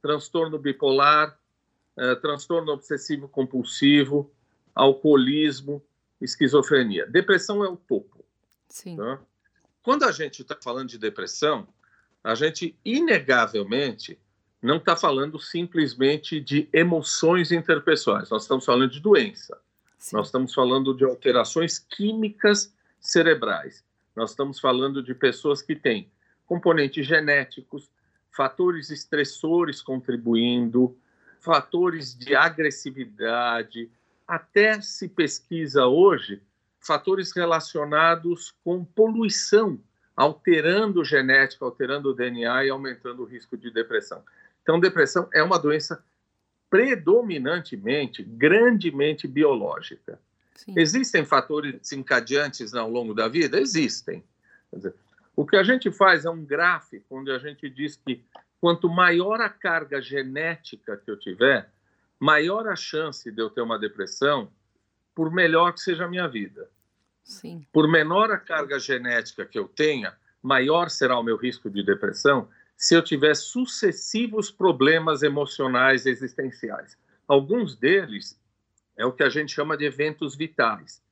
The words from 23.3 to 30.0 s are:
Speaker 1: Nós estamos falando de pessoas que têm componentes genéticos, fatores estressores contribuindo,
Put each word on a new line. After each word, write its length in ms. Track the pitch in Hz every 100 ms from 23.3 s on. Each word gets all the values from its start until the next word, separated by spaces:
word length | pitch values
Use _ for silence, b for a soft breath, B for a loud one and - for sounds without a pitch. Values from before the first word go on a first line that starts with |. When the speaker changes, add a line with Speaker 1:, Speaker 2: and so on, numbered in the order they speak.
| 156 110 85 69 - _ _ _ -
Speaker 1:
Nós 140 | 113
estamos 280 | - 139 135
falando 440 | 135 127 135 139
de 120 | 127
pessoas 460 | 127 135 - 156 139
que 140 | - 156
têm 340 | 135 107 - _ _ _ _
componentes 600 | 175 175 156 139 156 131
genéticos, 840 | 160 151 143 127 - 123 143 _ _ _ _ _
fatores 580 | - 135 - 180 170 135
estressores 880 | 147 - 151 139 - 156 170 165 135
contribuindo, 1160 | - 131